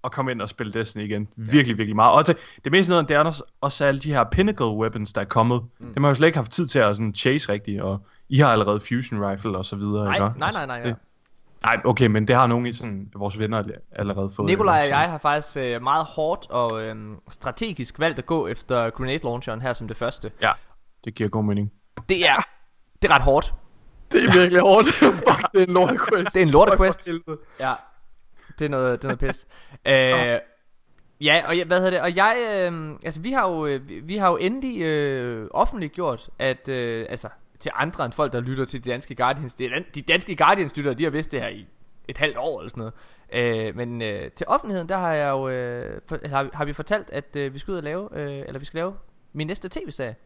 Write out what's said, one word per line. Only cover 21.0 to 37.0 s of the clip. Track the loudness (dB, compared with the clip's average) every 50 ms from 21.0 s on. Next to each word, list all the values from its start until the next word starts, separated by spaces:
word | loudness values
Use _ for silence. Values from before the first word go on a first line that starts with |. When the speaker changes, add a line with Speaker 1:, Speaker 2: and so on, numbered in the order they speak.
| -14
Speaker 1:
det | -14 -6
giver | -4 -4 -2
god | 0 0 0
mening. | 0 0 -2 -2 -4 -8 _ _ _ _ -18 -4 -2
Speaker 2:
Det | 0 4 4 4
er, | 4 4 0 -4 -10 -20 -20 _ _ _ -20 _ _ _
det | 2 4
er | 6
ret | 6
hårdt. | 6 6 4 4 2 0 -6 -6 -8 -20 -20 -20 -20 -20 _ -20 -10 2
Speaker 3:
Det | 4 4 6
er | 8 8
virkelig | 8 8 8 6 6
hårdt. | 8 8 8 8 8 6 6 6 6 6
<laughs> | 6 4 4
Fuck, | 2 2 4 0 2 4
det | 4
er | 4
en | 6 6
lortequest. | 4 6 4 4 0 0 2 2 0 0 2 4
Speaker 2:
Det | 4
er | 4
en | 8
lortequest. | 8 8 8 8 8 6 4 4 2 -2
Speaker 3:
Fuck | -6
for | -8
helvede. | -8 -8 -8 -12 -14 -14 -14 -20 -10 -6
Speaker 2:
Ja. | -4 -4 -4 -6 -8 -20 -20 -20 -20 -20 -20 -20 -20 -20 -20 -20 -20 -20 -8 -6
Det | -4
er | -2
noget, | -2 0 0 0 -2 -2
det | -4
er | -6 -2
noget | -2 -2 -2 -2
pis. | -4 -10
<laughs> | -18 -20 -20 -20 -20 -20 -6 _
Øh, | 4 4 6 6 4 4 2 2 2 0 -2 -2 -8 _ _ _ _ _ -20 _ _ _ _ -20 _ _ _
ja, | 2 4 4 4 4
og | 2 -2
jeg, | -2 0
hvad | 2 2
hedder | 2 2 2
det? | 0 0
Og | -2 0 2
jeg, | 4 4 4 2 0 -2 -2
øhm, | -2 -2 -2 -2 -4 -6 -8 -10 -12 -10 -10
altså, | -10 -10 -8
vi | -8 -4
har | -2 0 0 0
jo, | -2 -2 -2
øh, | -2 -4 -4 -6 -12
vi, | -16 -16 -10
vi | -8 -4
har | 0 2 2
jo | 2
endelig, | 2 0 -2 -2 -2 -6 -8 -6 -4
øh, | -2 -2 0 0 0 -2 -2 -4 -4 -6 -6 -8 -10 -6
offentliggjort, | 0 0 0 0 0 -4 -8 -8 -6 -4 -4 -4 -4 -6 -10 -18 -8 -4
at, | -2 -2 -2 -4 _
øh, | -6 -6 -4 -4 -4 -4 -6